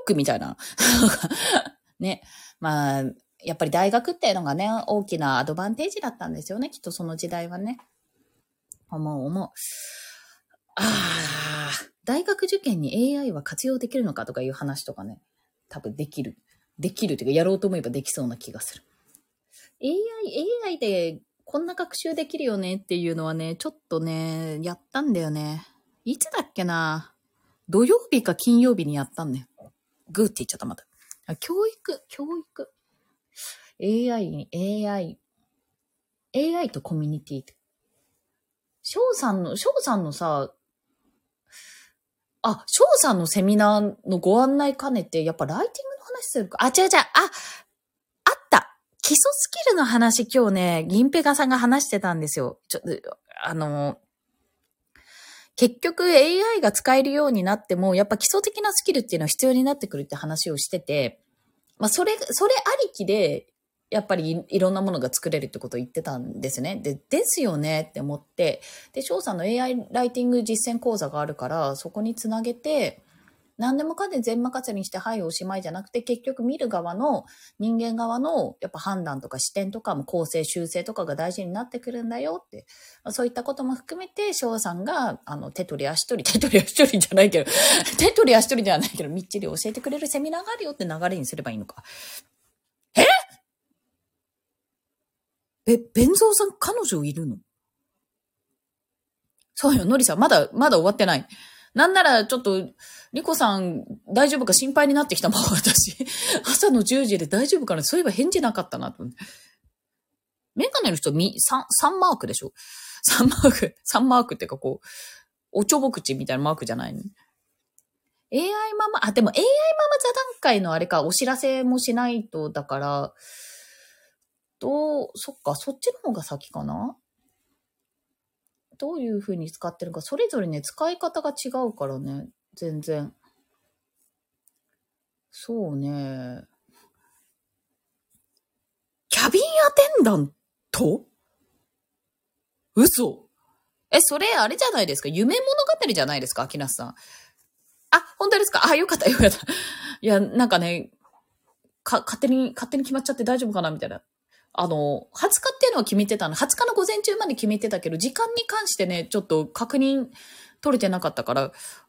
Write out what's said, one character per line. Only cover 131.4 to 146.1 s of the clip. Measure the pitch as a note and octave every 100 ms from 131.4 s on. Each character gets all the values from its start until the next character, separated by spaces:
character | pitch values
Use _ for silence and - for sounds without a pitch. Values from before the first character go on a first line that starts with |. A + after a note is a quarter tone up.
| C4 C4 A#3+
う |
か | - C#3
ら | C3+
ね、 | C#3 C#3 B2+ _ _ -
全 | E3 D#3
然。 | D#3 D3+ D3 - _ _ _ _ _ _ _ _ _ _ _ _ _ _ _ _ _ _ _ _ _
そ | - - A#3 F3
う | C#3
ね。 | C#3 C#3+ C3+ C3 B2 B2 - _ _ _ _ _ _ _ _ _ _ _ _ _ _ _ _ _ _ _ _ _ _ _ _ _ _
キ | -
ャ | -
ビ | F#4+
ン |
ア | D#5 D#5 D5
テ | C#5+ C#5+ C#5
ン |
ダ | A3+ F3+
ン | C#3+ - _ _ _
ト？ | - D#3 - - _ _ _ _ _ _ _ _ _ _ _ _ _ _ _ _ G#3+
嘘？ | D#4 - A#3 - _ _ _ _ _ _ _
え、 | D#4
そ | - -
れ | G#4+ F4+
あ | A3
れ | E4+
じ | B4+
ゃ |
な | D4+
い | F3
で | C#3
す |
か。 | C#3+
夢 | E3 A#3 A#4+
物 | C5+ D5 C#5 D#5+
語 | F4
じ | F3
ゃ |
な | C3+